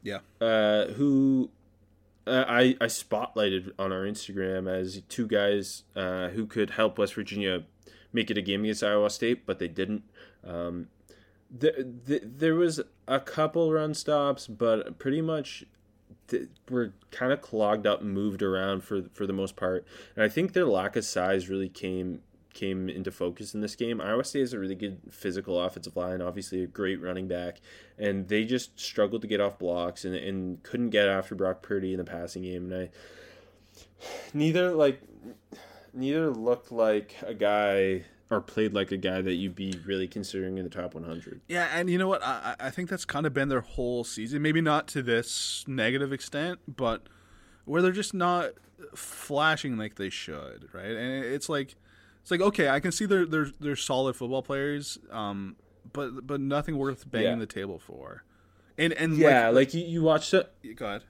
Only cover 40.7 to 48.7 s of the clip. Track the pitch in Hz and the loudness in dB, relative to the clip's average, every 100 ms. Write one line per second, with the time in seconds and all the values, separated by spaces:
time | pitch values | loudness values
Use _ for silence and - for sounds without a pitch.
40.7 | - 87 80 82 82 82 - _ 175 170 | -8 -8 -8 -10 -10 -12 -18 _ -2 -2
41.7 | 160 180 175 190 190 120 123 80 - 131 | 0 0 2 2 0 0 -4 -4 -6 -6
42.7 | - 180 185 - 143 156 135 135 131 - | -6 -6 -6 -4 -2 0 0 2 0 -2
43.7 | - 123 123 117 - 113 147 151 156 160 | -4 -2 -2 -4 -6 -4 0 2 4 4
44.7 | 151 156 151 123 117 117 - - - - | 2 0 -4 2 2 2 -4 -4 -6 -6
45.7 | 131 113 135 139 135 - 143 165 180 - | 0 2 2 0 -4 -6 -4 -4 -6 -12
46.7 | 131 123 113 - - _ - - - - | -2 -2 -2 -6 -20 _ -20 -20 -20 -2
47.7 | 151 180 185 202 190 175 175 151 - - | 2 2 2 -4 0 2 2 0 -6 -20